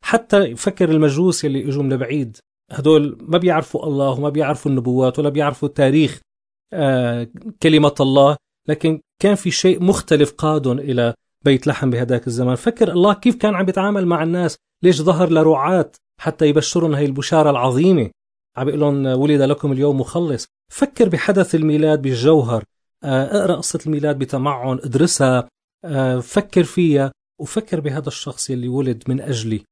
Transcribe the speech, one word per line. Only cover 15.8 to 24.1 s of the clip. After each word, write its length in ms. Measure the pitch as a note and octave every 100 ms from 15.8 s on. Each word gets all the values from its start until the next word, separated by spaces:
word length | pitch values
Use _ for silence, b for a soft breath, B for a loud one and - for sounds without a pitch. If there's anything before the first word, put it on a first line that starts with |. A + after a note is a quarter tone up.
| D3+ _ _ _
حتى 260 | - D3+ D#3
يبشرون 460 | D3 D3 F3 E3
هاي 120 | C#3+ C#3+
البشارة 440 | C3+ C3+ D#3+ D3+
العظيمة، 600 | C3+ B2+ B2+ F3 F3+ G#2 _ _ _ _ -
عم 80 | C3+
بيقول 140 | D3
لهم: 260 | D3 C#3 C3+
"ولد 360 | B2+ D3 D3
لكم 300 | C3+ D3 D3
اليوم 280 | C3 D3 C3+
مخلص". 460 | B2+ E3+ E3+ B2 - _ _
فكر 380 | - C#4 - A3
بحدث 460 | E3 - G3 F#3 E3
الميلاد 460 | D#3 D3+ D#3 D3+
بالجوهر، 640 | C3+ B2 C3 D#3+ A#2 A#2 A2 _ _ _
آه، 360 | D3 C3 C3+ G#3
اقرأ 160 | F#3 -
قصة 240 | - D#3 D3+
الميلاد 340 | D3+ D3+